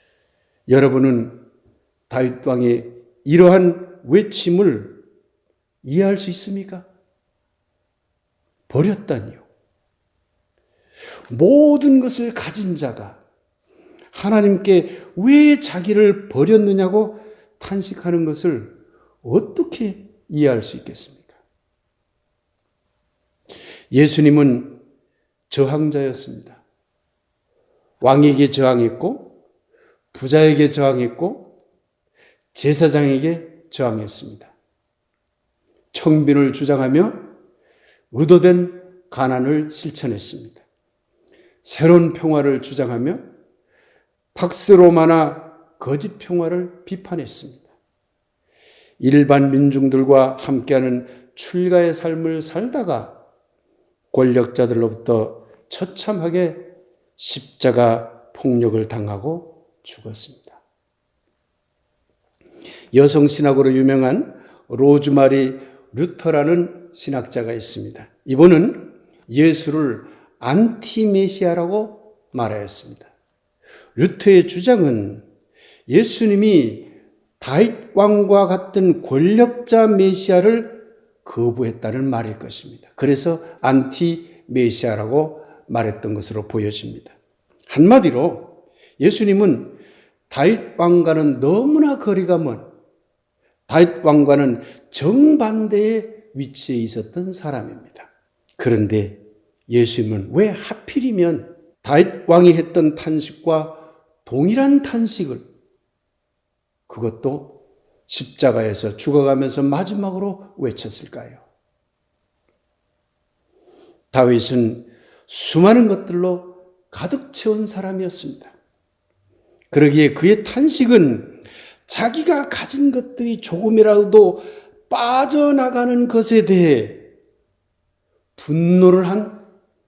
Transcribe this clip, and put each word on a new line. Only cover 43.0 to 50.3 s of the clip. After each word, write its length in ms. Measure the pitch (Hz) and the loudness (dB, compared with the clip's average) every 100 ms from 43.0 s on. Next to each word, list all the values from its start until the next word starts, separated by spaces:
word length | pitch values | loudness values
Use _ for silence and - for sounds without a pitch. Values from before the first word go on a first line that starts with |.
| 131 233 - _ _ _ _ _ _ _ _ _ _ | -6 -8 -12 _ _ _ _ _ _ _ _ _ _
팍스로마나 1200 | - 175 - - 190 175 170 160 165 151 - - _ _ _ | -8 -8 -6 4 8 8 6 4 2 0 -4 -18 _ _ _
거짓 380 | - 143 202 - | -8 -8 -8 -16
평화를 680 | - 175 165 175 180 - - | -8 -6 -4 -4 -8 -14 -16
비판했습니다. 840 | 185 - 175 117 - 135 123 _ _ _ _ _ _ _ _ _ _ _ _ _ - | -16 -12 -12 -12 -16 -20 -20 _ _ _ _ _ _ _ _ _ _ _ _ _ -4
일반 520 | 131 143 139 139 139 | 2 4 4 4 4
민중들과 840 | 135 143 135 135 131 135 135 131 | 2 2 2 0 0 4 4 4